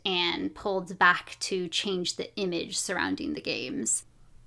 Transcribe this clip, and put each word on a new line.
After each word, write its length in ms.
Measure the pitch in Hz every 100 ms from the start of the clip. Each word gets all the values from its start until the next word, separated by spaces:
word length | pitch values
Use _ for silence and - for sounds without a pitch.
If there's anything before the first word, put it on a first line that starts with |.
and 500 | 202 180 175 175 -
pulled 440 | - 208 190 180 185
back 380 | 180 175 - -
to 280 | - 190 180
change 480 | - 208 185 170 -
the 180 | - -
image 420 | 190 170 - -
surrounding 560 | - 180 - - -
the 60 | -
games. 640 | - 110 127 - 113 - - - - -